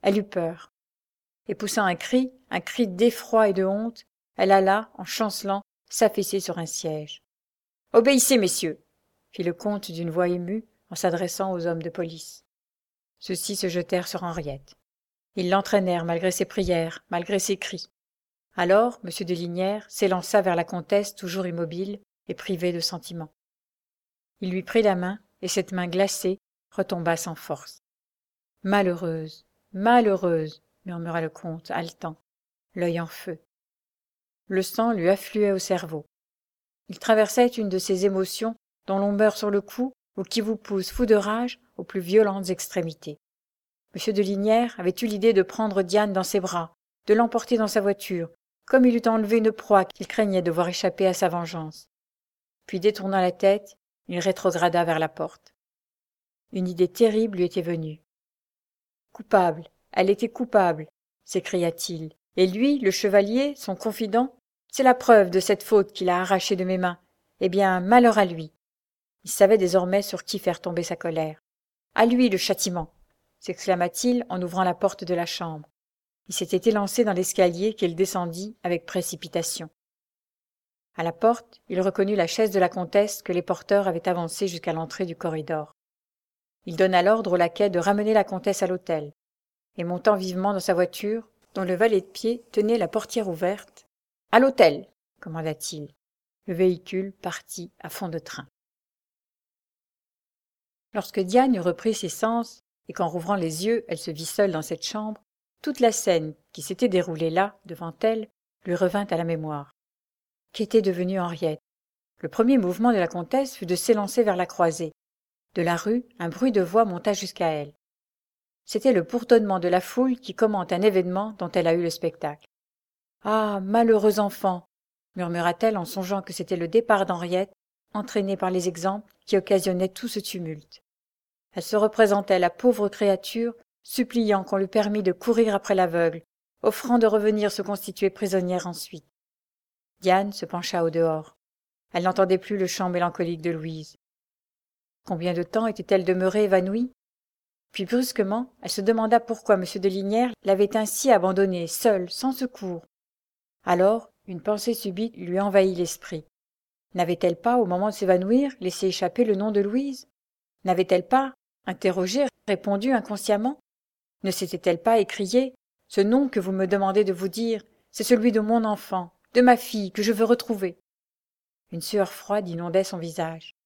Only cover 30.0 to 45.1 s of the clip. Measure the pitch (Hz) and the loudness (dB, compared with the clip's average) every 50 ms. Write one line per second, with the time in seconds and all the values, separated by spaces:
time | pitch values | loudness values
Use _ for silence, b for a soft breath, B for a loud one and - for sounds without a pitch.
30 | 233 214 196 185 - 180 170 160 156 156 156 _ _ _ _ _ _ 185 175 170 | 6 4 2 2 2 0 0 0 -2 -4 -8 _ _ _ _ _ _ -12 -10 -10
31 | 165 170 165 170 160 156 160 - - 160 160 165 - - - - 170 165 - _ | -8 -6 -4 -4 -4 -4 -8 -10 -12 -10 -10 -10 -10 -8 -6 -6 -6 -8 -10 _
32 | - 165 156 _ _ _ _ _ _ _ _ _ _ _ _ 190 175 175 170 170 | -12 -12 -12 _ _ _ _ _ _ _ _ _ _ _ _ -2 -2 -2 0 -2
33 | 170 160 - - - - 160 156 _ _ _ _ _ _ _ _ _ _ _ _ | -4 -8 -10 -14 -12 -12 -12 -12 _ _ _ _ _ _ _ _ _ _ _ _
34 | _ _ _ _ _ _ _ _ _ _ 196 190 185 - - - 226 233 233 202 | _ _ _ _ _ _ _ _ _ _ 0 0 0 0 0 0 0 2 2 2
35 | 165 175 196 190 - - - 214 208 202 196 190 - - 190 180 180 165 156 156 | 4 2 2 2 0 -6 -2 0 2 2 2 0 0 -2 -2 -2 -2 -6 -10 -10
36 | 147 _ _ _ _ _ _ _ _ _ _ _ _ _ _ _ _ _ 180 - | -12 _ _ _ _ _ _ _ _ _ _ _ _ _ _ _ _ _ -16 -12
37 | - - 220 220 214 208 - - 247 247 247 - 220 202 185 185 185 - 196 180 | 2 4 4 4 4 2 4 4 4 4 4 -2 -4 -2 -2 -4 -2 -2 -2 2
38 | 185 202 196 190 190 185 - - 226 226 226 _ _ _ _ _ _ - 196 196 | 2 2 2 2 -2 -2 -4 -6 -6 -6 -6 _ _ _ _ _ _ -4 -2 0
39 | 196 202 202 202 214 214 208 - - 208 202 202 196 202 - - 247 262 254 _ | 0 0 2 2 2 2 2 0 -4 -2 -2 -2 -4 -4 -6 -4 -4 -6 -6 _
40 | _ _ _ - 190 - - 226 220 208 226 214 _ - 208 190 185 - - - | _ _ _ -10 -10 -4 -4 -4 -2 -2 -4 -6 _ -6 -4 -4 -4 -4 -2 -2
41 | 247 214 220 208 190 208 214 226 240 247 - _ _ _ _ - 180 - - 196 | 4 4 4 4 4 0 -2 -2 -4 -6 -8 _ _ _ _ -16 -14 -8 -8 -8
42 | 175 170 185 214 220 202 190 196 190 175 185 185 - - - 190 165 165 156 _ | -6 2 4 4 4 4 2 -4 -4 -6 -6 -6 -6 -6 -6 -4 -4 -4 -8 _
43 | - - 147 _ _ _ _ _ _ _ _ _ _ _ _ _ _ _ _ 185 | -14 -14 -14 _ _ _ _ _ _ _ _ _ _ _ _ _ _ _ _ -8
44 | - - 214 196 208 190 202 196 196 214 220 226 240 233 - - 180 180 185 - | -4 -2 0 0 0 0 0 -2 2 2 4 2 2 0 -4 -4 -4 -4 -2 -2
45 | 240 226 | -4 -4